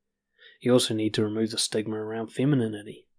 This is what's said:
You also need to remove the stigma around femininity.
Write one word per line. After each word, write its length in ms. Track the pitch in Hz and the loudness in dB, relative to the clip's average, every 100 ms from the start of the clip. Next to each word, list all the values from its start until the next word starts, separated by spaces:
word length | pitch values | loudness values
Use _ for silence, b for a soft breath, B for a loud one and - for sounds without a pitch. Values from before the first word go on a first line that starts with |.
| _ _ _ b b b | _ _ _ b b b
You 140 | 123 | 4
also 220 | 123 - 110 | 4 4 0
need 180 | 107 | 0
to 100 | 110 | 0
remove 280 | 107 107 110 | 0 0 -2
the 80 | 113 | -2
stigma 380 | - 113 107 107 | -2 -2 -4 -6
around 320 | 107 113 110 | -4 -6 -6
femininity. 760 | - 135 139 113 104 104 - _ | 0 2 4 2 -4 -12 -16 _